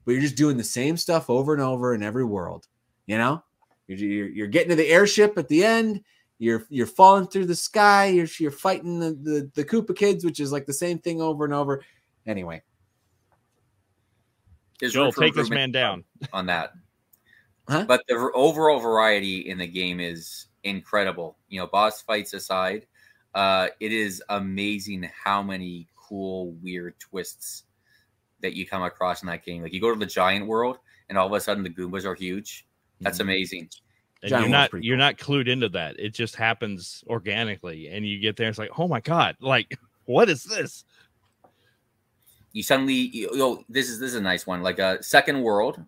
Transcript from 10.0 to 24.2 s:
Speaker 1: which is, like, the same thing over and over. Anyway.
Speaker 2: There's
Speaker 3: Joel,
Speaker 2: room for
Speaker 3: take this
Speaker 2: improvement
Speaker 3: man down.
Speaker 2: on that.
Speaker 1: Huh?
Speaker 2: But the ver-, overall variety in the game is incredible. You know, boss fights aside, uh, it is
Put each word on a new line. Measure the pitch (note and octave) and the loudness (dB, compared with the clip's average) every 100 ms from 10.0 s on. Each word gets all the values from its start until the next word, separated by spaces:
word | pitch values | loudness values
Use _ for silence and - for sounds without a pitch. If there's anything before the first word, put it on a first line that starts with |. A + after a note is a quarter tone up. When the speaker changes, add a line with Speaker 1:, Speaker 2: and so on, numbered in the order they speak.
| G3+ F3+ E3+ | 2 2 -2
Speaker 1:
which | D3 | -2
is, | C#3 | -4
like, | C#3+ C#3+ | -4 -4
the | |
same | C#3 F3 E3 | -4 -4 -4
thing | F3 E3 | -4 -2
over | D#3+ D3 D3 | -2 -2 -2
and | |
over. | C#3+ C#3+ C3+ - _ _ _ A2 | 0 0 -4 -8 _ _ _ -8
Anyway. | G2+ F2 D#2+ _ _ _ _ _ _ _ _ _ _ _ _ _ _ _ _ _ _ _ _ _ - | -6 -6 -12 _ _ _ _ _ _ _ _ _ _ _ _ _ _ _ _ _ _ _ _ _ -8
Speaker 2:
There's | B2+ | -4
Speaker 3:
Joel, | A#2 C#3 | 0 0
Speaker 2:
room | |
for | - | 4
Speaker 3:
take | D#3 | 2
this | D3+ A#2 | 2 0
Speaker 2:
improvement | C#3 C3 | -2 -2
Speaker 3:
man | B2+ | 0
down. | A#2 F2+ - - C#3 | -2 -4 -12 -16 -10
Speaker 2:
on | F#2+ F2+ | -4 -2
that. | E2+ - F3+ _ _ _ _ _ _ _ _ - | -2 -4 -12 _ _ _ _ _ _ _ _ -4
Speaker 1:
Huh? | D#3 G#3+ | -2 2
Speaker 2:
But | B2+ - | 2 2
the | A#2 | -2
ver-, | C3 B2+ | 0 4
overall | D3+ D#3 D#3 C3+ | 4 6 4 4
variety | A2+ A2 A2 G2+ G2 F#2+ - | 2 4 4 4 0 -4 -6
in | F#2 | -8
the | F2 | -6
game | F2+ F2+ F2 | -4 -4 -4
is | F2 E2+ - - - _ | -6 -8 -12 -18 -20 _
incredible. | G2+ G2 - G#2 F#2+ E2+ D#2+ - _ | -8 -8 -2 0 0 -2 -8 -14 _
You | F#2+ | -10
know, | F2 | -2
boss | G2 G#2+ - | 2 2 0
fights | - G#2+ F#2+ | -4 -4 -4
aside, | G2 - F#2+ F#2 G#2+ - _ _ _ _ G2 | -10 -4 -2 -2 -4 -10 _ _ _ _ 0
uh, | G2 F#2+ F#2 - | 2 2 0 -4
it | G#2+ | -2
is | A2 G#2 F2+ | 0 -2 -4